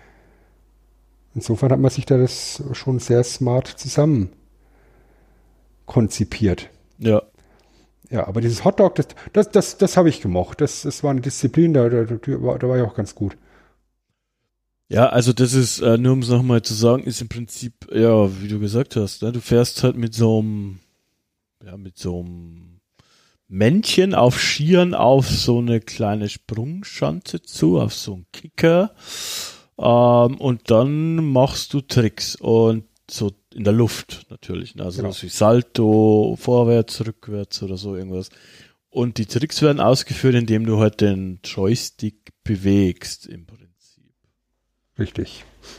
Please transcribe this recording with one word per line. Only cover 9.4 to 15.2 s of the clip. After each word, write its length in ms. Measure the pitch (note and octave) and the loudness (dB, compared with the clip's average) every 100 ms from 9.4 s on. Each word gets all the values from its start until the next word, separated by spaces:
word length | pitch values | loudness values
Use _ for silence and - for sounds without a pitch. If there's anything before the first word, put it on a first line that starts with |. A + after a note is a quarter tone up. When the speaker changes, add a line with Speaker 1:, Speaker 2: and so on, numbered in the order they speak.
| G3+ | 2
Speaker 1:
das, 260 | G3+ - - | 2 0 0
das 180 | F#3 F#3 | 2 4
habe 120 | E3 | 2
ich 120 | - | 2
gemocht. 400 | G2 F2 - - | -2 -2 -4 -4
Das, 220 | D3 - | -4 -4
das 220 | C#3+ - | -10 -4
war 80 | D3 | -2
eine 80 | C3+ | -2
Disziplin, 520 | C3 - B2+ D#3+ E3+ | -4 -4 0 2 4
da, 160 | C#3+ A#2+ | 4 4
da, 140 | B2 | 2
da 160 | A2+ A#2 C#3 C3 | -2 -4 -6 -4
war, 160 | B2 B2+ | -4 -2
da 100 | B2+ | 0
war 80 | B2+ | 0
ich 60 | |
auch 120 | A#2 | -2
ganz 200 | - G2+ | -4 -8
gut. 220 | - G2 - _ _ _ _ _ _ _ _ _ _ _ _ _ _ _ | -6 -8 -8 _ _ _ _ _ _ _ _ _ _ _ _ _ _ _
Speaker 2:
Ja, 200 | - B2+ | 2 4
also 240 | B2 | 4